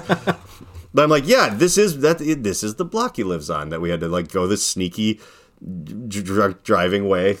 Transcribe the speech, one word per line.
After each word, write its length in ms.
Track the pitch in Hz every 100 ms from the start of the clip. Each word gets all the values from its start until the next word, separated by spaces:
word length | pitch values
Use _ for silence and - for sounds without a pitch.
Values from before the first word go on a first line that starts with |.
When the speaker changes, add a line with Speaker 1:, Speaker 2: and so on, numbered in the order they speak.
| -
Speaker 1:
<laughs> 40 | 175 - - - - - - -
Speaker 2:
But 100 | -
I'm 60 | 151
like, 180 | 151 139
"Yeah, 260 | 247 156
this 240 | 104 175 180
is, 220 | 208 143
that, 200 | 147 165
this 440 | 151 156 104 90
is 120 | 107 107
the 100 | 170
block 320 | 220 240 -
he 80 | 98
lives 240 | 85 76
on 180 | 78 76
that 140 | 82
we 80 | 85
had 100 | 85
to, 80 | 82
like, 240 | 87 80
go 160 | 92 92
this 180 | 101 -
sneaky 540 | - 92 98 107 110 - - _ _
dr-, 600 | - 92 78 104 120 101
drunk 400 | 92 98 101 92
driving 460 | - 101 90 98 98
way 280 | 95 90 -